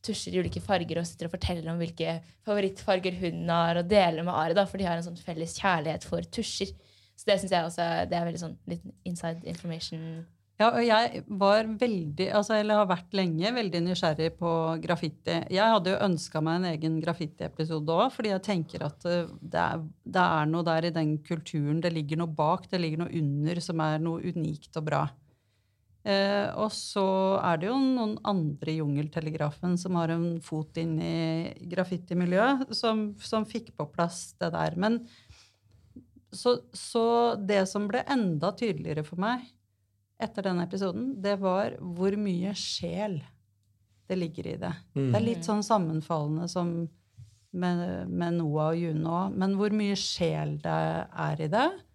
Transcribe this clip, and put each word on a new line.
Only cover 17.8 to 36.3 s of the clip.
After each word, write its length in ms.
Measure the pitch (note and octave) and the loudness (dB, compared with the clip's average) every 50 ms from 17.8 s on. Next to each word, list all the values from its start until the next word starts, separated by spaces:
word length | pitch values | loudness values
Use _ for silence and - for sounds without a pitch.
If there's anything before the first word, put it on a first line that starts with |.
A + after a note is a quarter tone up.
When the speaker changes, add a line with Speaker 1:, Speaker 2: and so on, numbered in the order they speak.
| D3+ D#3 | 0 2
Speaker 2:
også, 220 | E3 F3 A3+ C4 | 4 4 4 2
fordi 180 | C4 - A3+ G#3+ | 2 -2 -2 0
jeg 120 | G3 F#3+ | 0 0
tenker 420 | G3 - G3+ F3 D#3+ - - - - | 0 0 0 0 0 -4 -6 -6 -6
at, 200 | D3 - - - | -6 -6 -4 -2
eh, 220 | F3 F3 F3 E3+ - - - | 0 0 0 0 -4 -8 -14
det 200 | - E3+ - - | -12 -4 0 2
er, 240 | E3+ - - E3 D#3+ D#3 - _ _ | 2 2 0 -2 -6 -8 -14 _ _
det 220 | - - F#3 F3+ | 0 4 4 4
er 180 | F3 E3 D#3 D3+ | 6 4 4 2
noe 160 | D3+ D#3+ E3+ E3+ | 2 2 2 2
der 220 | E3+ E3 D#3+ D#3+ | 2 2 2 2
i 100 | F3 D#3+ | 0 0
den 200 | E3+ D#3 D3+ D3+ D3+ | 0 2 2 0 0
kulturen, 600 | D3+ - F3+ D#3+ E3 - - D3+ C#3+ C#3+ D3+ E3 | -2 -4 -6 -6 -6 -4 -2 -2 0 2 0 0
det 140 | F3 F3 E3 | 0 0 -2
ligger 240 | D#3+ D3+ C#3+ D#3+ | -2 -2 -2 -2
noe 100 | D#3+ E3+ | -2 -2
bak, 400 | E3 D#3 D3+ D3+ D3+ F3 F3+ - - | -2 0 0 2 2 2 0 -2 -4
det 120 | - F3+ | -2 -2
ligger 240 | E3+ D#3+ D#3 D#3+ E3+ | 0 0 -2 -2 -4
noe 80 | - - | -2 0
under 480 | E3+ D#3 C#3+ C#3 C#3+ D3 D#3 F3 F3 | 0 0 2 2 0 0 0 0 -2
som 180 | E3 - F3 D#3+ | -4 -4 -2 0
er 180 | D#3 D#3 D3+ D#3 | 0 2 2 0
noe 220 | D#3+ E3+ D#3+ E3 | 0 -2 -2 -2
unikt 560 | - F3+ E3+ F3 D#3 - D3+ D3 - - - | -4 -4 -2 -2 -2 -2 -4 -6 -12 -10 -8
og 80 | E3 D#3 | -6 -2
bra. 220 | D3+ D3 C#3+ D3+ C#3+ - - _ _ _ _ _ _ _ _ _ _ _ _ _ _ _ _ _ | 0 0 0 0 -2 -4 -12 _ _ _ _ _ _ _ _ _ _ _ _ _ _ _ _ _
Eh, 440 | G#3 G3 G3 G3 G3 G3+ G3+ G3+ - - | 0 2 2 4 2 2 0 0 0 0
og 160 | - G#3+ A3 | -2 -2 -2
så 320 | G#3+ - - - - G#3 G3 F#3+ F#3+ F#3+ F#3+ F#3+ G3 | -2 -6 -10 -4 -2 0 2 2 2 2 2 2 2
er 200 | G3 - F3+ E3+ | 2 2 2 2
det 100 | D#3+ E3+ | 2 0
jo 80 | G3+ B3 | 0 0
noen 380 | C4+ C4+ C4 C4 B3 A3+ G#3+ G#3+ A3+ - | 2 2 2 2 2 0 -2 -4 -2 -2
andre 480 | G#3+ G3+ F#3 D#3+ D3+ C#3+ C#3+ - D#3 | 0 2 2 2 0 -2 -4 -4 -4
i 80 | D#3+ D#3+ | -2 0
Jungeltelegrafen 960 | D#3 C#3+ C#3+ C#3+ D3+ D3+ - E3+ D#3 D#3 D#3 D#3 D3+ D3 D3 - - F3 F3 | 0 0 0 0 -2 -2 -4 -4 -4 -4 -4 -2 -2 -4 -4 -2 -2 0 0
som 160 | F3 F3+ F#3 F#3 | 0 0 0 0
har 140 | E3+ E3 D#3+ | 0 2 2
en 300 | E3 E3+ E3+ E3+ E3+ E3 | 0 0 0 -2 -2 -4
fot 380 | - - E3 D#3 D#3 D#3 - | -6 -6 -4 -4 -4 -4 -4
inn 180 | E3 E3 E3 D#3+ | -4 -2 0 0
i 560 | D#3 - E3 E3 E3 E3 D#3+ D#3+ E3 E3+ - - - - | 0 0 0 0 0 0 0 0 -2 -4 -6 -8 -12 -12
graffiti-miljøet, 1040 | F3 F3 F3+ F#3 F3+ F#3 E3+ - - F3 F3 F3+ F3 F3+ F#3+ A3 B3+ C#4 B3+ C4 - A3 | -4 -2 -2 -2 0 -2 -6 -4 -2 0 0 2 4 4 4 6 6 4 2 0 -4 -4
som, 420 | - - A3+ A3 A3 G#3+ G#3 G3+ | 0 0 2 2 2 0 -4 -6
som 280 | G3 - - - A3 G#3+ | -10 -6 -2 -2 -2 -2
fikk 240 | A3 - A3+ A#3 - - | -2 -6 -8 -8 -8 -8
på 100 | - D#3 | -8 -8
plass 480 | - - - E3+ F3 F3 - - - - _ | -6 0 0 0 0 0 -6 -12 -14 -8 _
det 100 | F3 E3+ | -4 -2
der. 220 | E3 E3 D#3 D#3+ E3 | 0 0 0 0 0
Men 200 | F3 F#3+ A3 A#3 A#3 A#3 - - - - _ - - - _ _ _ _ _ _ - _ _ _ - - _ _ - _ | 2 2 2 2 0 -2 -10 -20 -20 -20 _ -20 -20 -20 _ _ _ _ _ _ -20 _ _ _ -20 -20 _ _ -20 _
så, 300 | _ | _